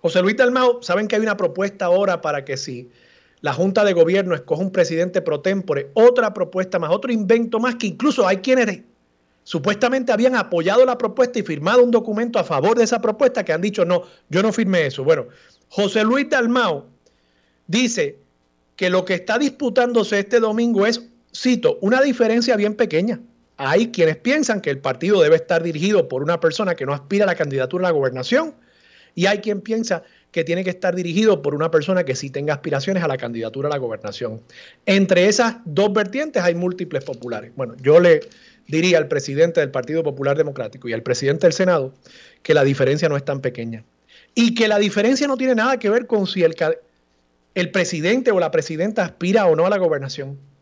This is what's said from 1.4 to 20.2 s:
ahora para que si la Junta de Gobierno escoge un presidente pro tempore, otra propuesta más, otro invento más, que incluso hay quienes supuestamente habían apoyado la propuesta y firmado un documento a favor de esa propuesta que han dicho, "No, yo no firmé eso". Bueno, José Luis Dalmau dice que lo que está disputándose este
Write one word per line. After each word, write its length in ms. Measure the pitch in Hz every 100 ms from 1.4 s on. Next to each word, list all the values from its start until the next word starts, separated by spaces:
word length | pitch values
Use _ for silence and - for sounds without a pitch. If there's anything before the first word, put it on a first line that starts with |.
| 180 - 196 196 180
ahora 340 | 180 202 175
para 240 | 160 147
que 140 | 139 131
si 320 | - 123 123 _ _ _ _ _
la 140 | 151
Junta 280 | 131 190 196
de 100 | 208
Gobierno 400 | 170 165 190 185
escoge 280 | 160 - 156
un 100 | 190
presidente 500 | 190 165 160 180 185
pro 180 | 170 147
tempore, 500 | 190 196 185 139 139
otra 400 | - 233 247 220
propuesta 440 | 202 - 185 185 190
más, 120 | 156
otro 200 | 190 262
invento 500 | 226 196 233 233 226
más, 160 | 233 240
que 100 | 220
incluso 420 | 165 285 285 190
hay 100 | -
quienes 440 | 262 254 220 185 - _ _ _ _ _
supuestamente 680 | - 165 175 214 240 262 254
habían 240 | 214 254 247
apoyado 480 | 190 175 170 220
la 140 | 254 240
propuesta 400 | 240 - 247 -
y 40 |
firmado 400 | - 147 156 247
un 80 | 240
documento 480 | 233 226 208 240 233
a 60 |
favor 320 | 175 147 165 233
de 80 |
esa 160 | 233 233
propuesta 440 | 214 214 262 247
que 80 | 190
han 80 | 160
dicho, 220 | 202 196
"No, 180 | 170 135 - _ _
yo 140 | 160
no 100 | 220
firmé 340 | 214 208 180 147
eso". 180 | -
Bueno, 220 | 135 156 120 - _ _ _
José 340 | - 202 220
Luis 240 | 220 262 285
Dalmau 560 | 277 233 247 220 143 - _ _ _ _ _ _ _ -
dice 520 | 196 254 226 143 - _ _ _ _ _ -
que 140 | 180
lo 160 | 185 185
que 80 |
está 240 | 180 180 226
disputándose 800 | 277 - 262 214 247 233 214
este 200 | 208